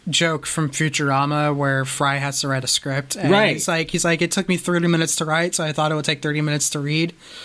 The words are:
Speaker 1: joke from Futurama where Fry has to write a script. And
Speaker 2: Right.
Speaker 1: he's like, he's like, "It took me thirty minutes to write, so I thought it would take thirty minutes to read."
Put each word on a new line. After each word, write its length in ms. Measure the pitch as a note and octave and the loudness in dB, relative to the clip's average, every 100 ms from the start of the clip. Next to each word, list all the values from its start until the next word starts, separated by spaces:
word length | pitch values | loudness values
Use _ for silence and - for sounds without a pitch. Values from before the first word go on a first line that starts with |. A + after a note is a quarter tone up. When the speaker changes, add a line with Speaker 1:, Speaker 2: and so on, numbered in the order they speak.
| - | -2
Speaker 1:
joke 400 | C#3+ E3+ D#3 - | 0 2 0 -4
from 240 | - D#3 | -2 -2
Futurama 840 | - D#3 C#3+ C#3+ C3+ C#3+ D3 D3 C#3+ | 0 -2 0 0 2 2 2 0 0
where 300 | C#3 C3+ C3 | 0 0 -2
Fry 300 | - C#3+ C#3 | 0 0 0
has 260 | C#3 C#3 | -2 -2
to 60 | C#3+ | -2
write 160 | C3 | -2
a 40 | B2 | 0
script. 480 | - C#3+ C3+ C#3 G3 | -2 0 -4 -4 -2
And 140 | D#3+ | 4
Speaker 2:
Right. 240 | G3+ G#3 | 4 4
Speaker 1:
he's 140 | D#3 - | 0 0
like, 240 | E3 D#3+ | 0 0
he's 120 | E3+ | 0
like, 200 | E3+ D#3+ | 0 2
"It 80 | E3+ | 0
took 180 | - F#3 | 0 0
me 80 | F3 | -2
thirty 300 | - F3 E3+ | 2 2 4
minutes 300 | E3 D#3+ - | 2 2 -2
to 80 | D#3 | 0
write, 280 | D#3 F3 | 0 0
so 100 | F3 | -2
I 80 | D#3 | -2
thought 200 | D3 D3+ | 0 0
it 40 | D#3 | 0
would 100 | D3 | -2
take 180 | C#3+ | -2
thirty 180 | D3+ D3+ | 0 0
minutes 300 | D3+ D3 - | 0 0 -2
to 80 | D3+ | -2
read." 340 | C#3+ D#3 E3+ E3+ - - | -2 -2 -2 -6 -18 -18